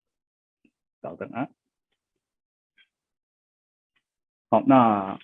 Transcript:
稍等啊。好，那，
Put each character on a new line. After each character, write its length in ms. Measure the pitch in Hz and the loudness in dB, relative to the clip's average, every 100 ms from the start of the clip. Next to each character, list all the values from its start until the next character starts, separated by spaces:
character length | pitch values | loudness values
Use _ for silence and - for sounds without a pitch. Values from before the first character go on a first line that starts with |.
| _ _ _ _ _ _ _ _ _ _ | _ _ _ _ _ _ _ _ _ _
稍 140 | - - | -18 -16
等 120 | 98 | -14
啊。 180 | 117 139 _ _ _ _ _ _ _ _ _ _ _ _ _ _ _ _ _ _ _ _ _ _ _ _ _ _ _ _ _ - | -12 -12 _ _ _ _ _ _ _ _ _ _ _ _ _ _ _ _ _ _ _ _ _ _ _ _ _ _ _ _ _ -2
好， 120 | 110 135 | 0 4
那， 500 | 135 117 101 95 - | 4 4 0 -4 -12